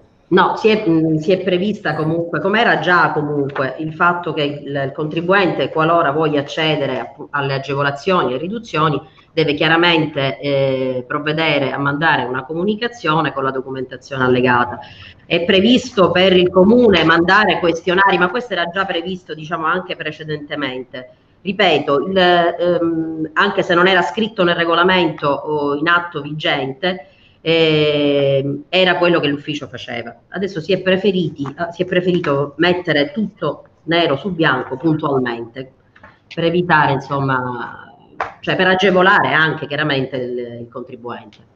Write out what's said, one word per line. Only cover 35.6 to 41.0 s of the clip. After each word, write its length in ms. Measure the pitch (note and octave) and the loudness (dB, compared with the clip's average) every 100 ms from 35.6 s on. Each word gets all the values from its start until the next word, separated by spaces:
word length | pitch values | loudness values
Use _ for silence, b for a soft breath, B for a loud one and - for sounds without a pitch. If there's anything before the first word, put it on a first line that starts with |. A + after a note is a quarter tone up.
| C3+ _ _ B B B B | -16 _ _ B B B B
per 120 | - E3 | -4 0
evitare, 480 | F3 F3 D#3 C#3+ | 0 2 2 2
insomma, 960 | C3+ - C#3+ C3+ C3 B2+ A#2+ A2 - - - _ - - - | 0 -4 -4 -2 -2 -4 -8 -10 -14 -20 -20 _ -12 -12 -8
cioè 160 | - D3+ | -4 0
per 120 | F#3 | 2
agevolare 680 | F#3 G3 F3+ F#3 G3 C3 | 2 2 4 4 4 2
anche 340 | D3 D#3+ C3+ - | 0 0 -2 -6
chiaramente 480 | C#3+ D3+ C3+ C3 C3 | -4 -2 -2 -2 -6
il, 220 | B2 B2 A#2+ A#2+ | -6 -8 -8 -12
il 80 | A#2+ | -14
contribuente. 800 | C3 A#2 A#2+ | -14 -14 -14